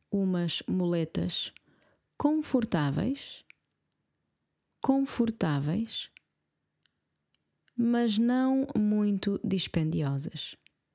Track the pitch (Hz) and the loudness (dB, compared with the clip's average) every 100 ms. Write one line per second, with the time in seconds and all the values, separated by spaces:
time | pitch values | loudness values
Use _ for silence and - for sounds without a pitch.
0 | - 196 190 180 170 - - 185 175 170 | -6 -2 -2 -2 -2 -4 -4 -2 0 0
1 | 165 - 175 - - - _ _ _ _ | -2 -4 -4 -4 -8 -12 _ _ _ _
2 | _ - 294 311 294 254 226 170 143 147 | _ -2 0 0 0 0 2 0 0 0
3 | 214 277 - - - - _ _ _ _ | -2 -4 -8 -18 -20 -20 _ _ _ _
4 | _ _ _ _ _ _ _ _ - 269 | _ _ _ _ _ _ _ _ 0 2
5 | 269 - 233 220 170 143 147 185 226 - | 2 0 0 0 0 0 0 -2 -4 -8
6 | - - _ _ _ _ _ _ _ _ | -10 -14 _ _ _ _ _ _ _ _
7 | _ _ _ _ _ _ _ - 233 240 | _ _ _ _ _ _ _ -2 2 2
8 | 233 208 233 254 262 269 269 - 214 214 | 2 4 2 4 2 2 0 0 2 2
9 | 208 196 202 196 - 185 - 170 156 165 | 2 0 0 -2 0 -2 0 0 0 0
10 | 143 139 143 - - - _ _ _ | -2 -2 -6 -10 -12 -16 _ _ _